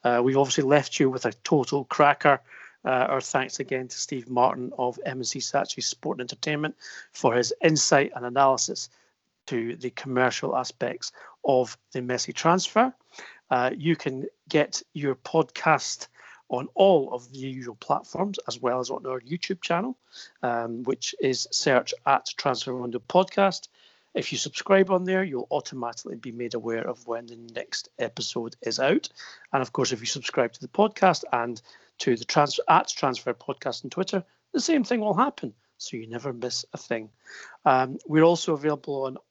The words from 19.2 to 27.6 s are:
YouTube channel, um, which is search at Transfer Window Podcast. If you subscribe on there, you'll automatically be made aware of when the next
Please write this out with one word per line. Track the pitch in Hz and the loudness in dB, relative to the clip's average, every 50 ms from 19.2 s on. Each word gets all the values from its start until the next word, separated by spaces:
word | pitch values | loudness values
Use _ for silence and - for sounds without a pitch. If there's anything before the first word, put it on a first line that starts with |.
YouTube | 120 123 156 175 - - 190 180 | -6 -8 -8 -6 -4 -6 -6 -6
channel, | - - - 175 202 262 254 _ _ _ _ - - - _ _ | -2 -2 -2 -2 -2 -4 -8 _ _ _ _ -20 -20 -20 _ _
um, | - 123 120 117 117 117 117 117 | -4 -2 -2 -2 -2 -4 -6 -6
which | 127 123 135 - - - - - | -2 -2 -2 -2 -4 -10 -6 -2
is | - 131 127 120 - - | -2 0 0 0 -4 -4
search | - - - 151 135 123 120 - - - _ | -4 -2 2 4 4 4 4 2 -10 -4 _
at | - 139 - - - - | 2 2 2 0 -4 -10
Transfer | - - 143 127 117 - 135 127 | -4 -2 -2 -2 -2 -4 -6 -6
Window | 127 120 123 113 120 117 _ | -6 -6 -6 -6 -8 _ _
Podcast. | - 175 190 - - - 196 196 185 - - - _ _ _ _ _ _ _ _ | 2 2 2 2 2 2 2 2 2 -2 -12 -16 _ _ _ _ _ _ _ _
If | _ - - - | _ -6 -6 -4
you | - | -4
subscribe | - - 156 - - - - 196 196 190 180 | -6 -6 -6 -8 -10 2 4 6 6 6 6
on | 196 185 185 | 4 0 0
there, | 185 190 190 190 | 0 0 0 0
you'll | 180 139 123 - _ | -2 -4 -6 -4 _
automatically | 135 147 - - - 131 120 120 120 - - - - | -4 -4 -4 -4 -8 -6 -6 -6 -8 -10 -12 -12 -12
be | 117 113 127 | -10 -12 -12
made | 113 117 120 117 | -8 -8 -8 -6
aware | - 117 107 117 113 113 - | -6 -6 -4 -4 -4 -4 -4
of | - 120 _ _ | -4 -8 _ _
when | 117 117 117 120 | -8 -8 -8 -8
the | 117 117 117 117 117 113 | -12 -18 -18 -18 -12 -12
next | - | -12